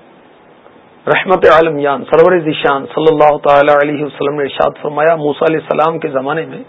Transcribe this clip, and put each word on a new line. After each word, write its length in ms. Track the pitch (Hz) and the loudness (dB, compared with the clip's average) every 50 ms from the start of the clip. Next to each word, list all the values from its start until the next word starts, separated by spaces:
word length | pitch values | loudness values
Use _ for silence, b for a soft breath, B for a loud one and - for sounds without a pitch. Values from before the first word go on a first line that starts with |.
| _ _ _ _ _ _ _ _ _ _ _ _ _ - - - _ _ _ _ _ - | _ _ _ _ _ _ _ _ _ _ _ _ _ -20 -20 -20 _ _ _ _ _ -4
رحمت 400 | 151 - - 190 185 175 160 170 | -2 -2 0 0 0 2 4 4
عالم 300 | 160 160 165 160 151 143 | 4 4 4 2 0 -2
یان، 260 | 143 143 139 131 - | -2 -2 -4 -4 -4
سرور 340 | - - 156 165 180 185 175 | 0 2 4 4 4 2 0
ذیشان 460 | 156 156 151 - - 147 143 139 139 | 0 -2 -4 -2 -2 -2 -2 -2 -4
صلی 200 | - - - 156 160 | -6 -6 0 0 2
اللہ 260 | 156 147 151 151 147 151 | 2 4 4 2 2 2
تعالی 360 | - 147 143 143 143 147 147 143 143 | 2 4 4 4 4 4 4 2 2
علیہ 220 | 147 147 147 151 | 0 -2 -4 -6
وسلم 300 | 139 - - 143 143 147 | -8 -8 -6 -6 -4 -4
نے 80 | 147 143 | -4 -6
ارشاد 380 | 131 - - 160 147 - - | -6 -4 -2 -2 -2 -2 -6
فرمایا، 340 | - 151 147 147 151 160 170 | -8 -8 -4 -2 0 0 0
موسیٰ 280 | 160 147 147 139 - 165 160 | 0 -2 -4 -2 0 0 0
علیہ 100 | 160 151 | 0 -2
السلام 400 | - - - 135 151 160 170 156 | -4 -4 -2 0 0 0 -2 -4
کے 80 | 160 156 | -6 -6
زمانے 380 | 135 131 131 139 151 160 160 | -6 -6 -4 -4 -4 -6 -6
میں 180 | 135 160 180 262 | -8 -12 -16 -18